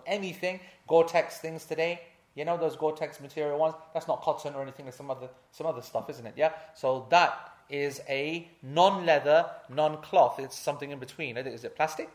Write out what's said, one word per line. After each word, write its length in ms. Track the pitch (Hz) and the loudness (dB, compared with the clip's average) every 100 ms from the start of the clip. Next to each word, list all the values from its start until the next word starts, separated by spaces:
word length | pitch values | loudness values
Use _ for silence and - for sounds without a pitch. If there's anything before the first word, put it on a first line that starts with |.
| 165 | -4
anything, 540 | 202 190 165 180 185 - - - | -4 -4 -4 -4 -6 -12 -20 4
Gore-Tex 520 | 165 165 175 156 - | 6 6 2 0 -4
things 260 | 160 160 - | -10 -10 -6
today. 360 | 160 170 175 - _ _ 139 | -2 -2 -4 -12 _ _ -8
You 100 | 156 | -4
know 100 | 170 | -2
those 180 | 160 - | -2 0
Gore-Tex 440 | 156 156 151 - | -2 -2 -8 -10
material 380 | 139 156 147 147 | -12 -6 -2 0
ones? 160 | 160 160 - 160 | 0 -2 -8 -8
That's 120 | 160 | -4
not 140 | - | -2
cotton 320 | 165 143 147 | -2 -2 -4
or 80 | 139 | -8
anything, 260 | 135 123 131 | -10 -12 -16
it's 100 | - | -12
some 120 | 143 | -10
other, 200 | 127 127 - _ | -10 -12 -18 _
some 140 | - 160 | -6 -6
other 160 | 127 | -6
stuff, 260 | - 113 107 | -6 -6 -6
isn't 160 | 127 117 | -10 -10
it? 80 | - | 0
Yeah? 140 | 156 - - - | 0 0 -12 -4
So 320 | 131 131 113 | -2 -2 4
that 460 | 175 160 - - - - | 6 6 2 -12 -20 -10
is 320 | 143 143 139 - | -4 -4 -4 -4
a 400 | 135 147 170 165 _ | -4 -2 -6 -10 _
non-leather, 880 | 131 151 190 190 170 147 143 160 170 - - | -2 4 4 4 4 4 6 4 4 -4 -8
non-cloth. 680 | 135 151 151 - 185 123 - | 0 0 -2 2 4 4 2
It's 180 | 135 - | -8 -6
something 340 | - 139 143 | -6 -6 -8
in 80 | 139 | -10
between. 380 | 127 - 143 117 | -12 -10 -8 -8
Is 260 | 131 113 | -8 -10
it 120 | 117 - | -8 -2
plastic? 340 | 156 - - | -2 -2 -10